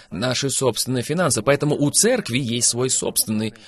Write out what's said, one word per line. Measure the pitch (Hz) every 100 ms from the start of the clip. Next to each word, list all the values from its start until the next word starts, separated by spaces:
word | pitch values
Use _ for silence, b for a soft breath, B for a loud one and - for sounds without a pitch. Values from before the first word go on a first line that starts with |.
| B
наши | 85 127 123 139
собственные | - 131 107 123 127
финансы, | 113 165 165 113
поэтому | 104 143 147 143
у | 143
церкви | - 220 175 - 123
есть | 117 120 -
свой | 117 127
собственный | - - - - 107 110 B